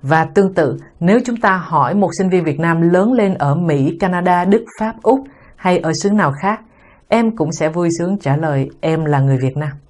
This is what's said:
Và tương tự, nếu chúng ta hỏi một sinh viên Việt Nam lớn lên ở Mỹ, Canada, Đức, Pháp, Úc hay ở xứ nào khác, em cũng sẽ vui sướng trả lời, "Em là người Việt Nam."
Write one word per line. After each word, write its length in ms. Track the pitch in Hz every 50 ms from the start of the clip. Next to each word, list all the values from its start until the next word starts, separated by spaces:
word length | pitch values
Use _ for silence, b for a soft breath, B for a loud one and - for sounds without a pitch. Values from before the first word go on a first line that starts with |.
Và 240 | - 135 151 160 160
tương 280 | 156 - 208 196 190 190
tự, 240 | 190 160 131 113 B B B B B
nếu 200 | 165 175 202 247 247
chúng 120 | 247 233 226
ta 200 | - 208 190 185
hỏi 380 | 170 - 170 151 135 123 165
một 140 | 208 196 175 - -
sinh 120 | 196 190
viên 140 | 180 185 170
Việt 160 | 156 143 143
Nam 220 | 160 170 165 165
lớn 320 | 170 170 175 180 190 226 262
lên 200 | 240 214 196 185
ở 220 | - - 143 139
Mỹ, 420 | 156 180 170 147 143 135 147 170 -
Canada, 460 | - 185 180 180 180 185 180 175 175
Đức, 200 | 185 202 226 233 - - -
Pháp, 140 | 214 220 226 -
Úc 180 | - 208 254 269 269 B B B B B B
hay 240 | B - 185 180 175
ở 140 | 175 160 160
xứ 180 | 160 - 202
nào 200 | 202 214 190 147
khác, 300 | 139 143 - 190 214 220 b b b b b b b b b b
em 280 | - 226 233 226 220
cũng 160 | - 156 151
sẽ 180 | 170 - 160 156
vui 200 | 156 175 175 170 165 -
sướng 180 | 175 175 196 202
trả 200 | - 139 139 147
lời, 320 | 165 160 143 139 135 135 - -
"Em 240 | - 160 160 160 160
là 140 | 151 147 139
người 180 | 135 139 135 127
Việt 200 | 131 131 131 147
Nam." 140 | 151 147 139 - _ _